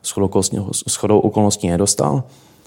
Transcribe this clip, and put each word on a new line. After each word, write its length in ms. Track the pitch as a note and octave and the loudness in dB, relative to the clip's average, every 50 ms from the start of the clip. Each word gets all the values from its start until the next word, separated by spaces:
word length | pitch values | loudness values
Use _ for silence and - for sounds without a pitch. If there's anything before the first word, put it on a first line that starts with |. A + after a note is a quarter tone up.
| _ | _
shodou 200 | - - - G2+ | -10 -4 -2 -2
okolností, 320 | F#2+ - G2 F#2 - - G#2 G2 F#2+ - - - - | 0 2 0 0 0 -2 -4 -6 -4 -6 -6 -6 -6
shodou 300 | - - - G#2+ A#2+ G#2 | -6 -4 0 2 4 4
okolností 500 | - G#2 - G#2+ G#2+ G#2 G2 - - F2+ | 4 2 2 2 2 2 2 0 -2 -2
nedostal. 540 | E2+ F2 G2+ G2+ - - - - - C#3 B2+ - - - - _ _ _ _ | 0 2 2 0 0 0 0 0 0 -2 -4 -6 -12 -20 -20 _ _ _ _